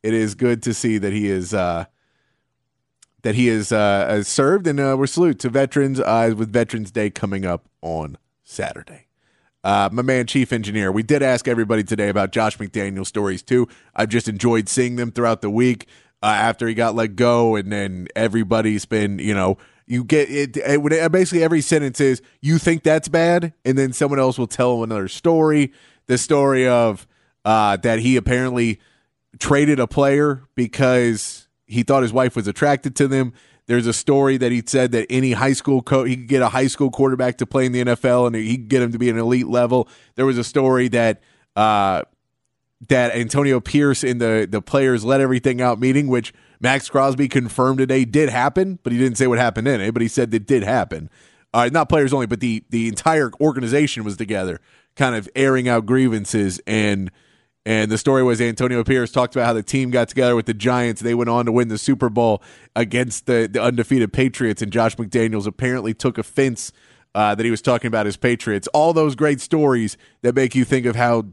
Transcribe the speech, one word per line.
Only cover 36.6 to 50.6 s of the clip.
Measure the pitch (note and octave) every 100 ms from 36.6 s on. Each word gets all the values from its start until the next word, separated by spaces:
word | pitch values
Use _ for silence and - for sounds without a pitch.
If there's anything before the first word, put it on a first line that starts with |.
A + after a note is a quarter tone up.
| C3
school | - C3+
quarterback | - C3+ B2+ B2+ B2
to | -
play | C#3 B2+
in |
the | B2
N | B2
F | A#2+ C3
L | B2 B2
and | A2+
he | G#2+ B2+
could | A2
get | C3
him | A#2+
to | A#2
be | A#2+
an | A2+
elite | A2+ B2 B2
level. | A#2+ A#2+ B2+ A2 - _ -
There | C3
was | A#2+
a |
story | A#2+ D3 C3 B2+ B2
that, | A#2 A#2 G#2 _ _ _ -
uh, | G#2+ G#2 G2 F2+ - _ _ _ _ _ _ _ -
that | C3 A#2+ A#2+
Antonio | A#2 C#3 C#3+ B2+
Pierce | - C#3+ C#3+ C3
and | C3+ B2
the, | A#2 A2 G2
the | G#2
players | - C#3+ C3 B2
let | A2 C3+
everything | C3+ B2+ C3+ B2
out | B2 A2+
meeting, | B2+ C3+ C#3+
which | B2 A2 _ _ _
Max | A#2+ C3+ -
Crosby | C#3 C#3 C3 C#3
confirmed | C3+ A#2+ - C3 C3
today | C3 C3 A#2+
did | C#3+ D3
happen, | A#2+ C3+ F#3+ F#3+ F3+
but | A#2+
he | A#2+
didn't | C3 A2
say | C3
what | A#2
happened | A#2+ A2 A#2+
in | B2
it, | G2
but | A#2
he | A2+
said | - A#2
that | A2 G#2+
did | C3